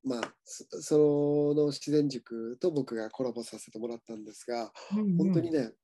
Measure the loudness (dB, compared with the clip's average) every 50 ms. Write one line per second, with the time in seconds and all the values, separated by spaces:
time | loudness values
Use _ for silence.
0 | _ -4 -4 -4 -4 -8 -10 _ _ -18 -16 -16 -14 _ -12 -12 -2 4 6 6
1 | 6 6 6 4 2 2 2 2 2 2 4 4 2 2 0 -2 -2 2 2 2
2 | 2 2 -2 -4 _ -8 -8 -8 -8 -8 -6 -2 -2 0 0 0 -2 -2 -4 -4
3 | -4 -6 -4 -2 -2 -2 -2 -4 -8 -8 -12 -14 -16 -14 -10 -8 -8 -8 -8 -10
4 | _ -14 -14 -12 -12 -14 -16 -14 -8 -6 -4 -4 -4 -6 _ -18 -8 -4 -2 0
5 | 2 2 4 4 4 4 4 2 2 2 0 0 0 -2 -6 _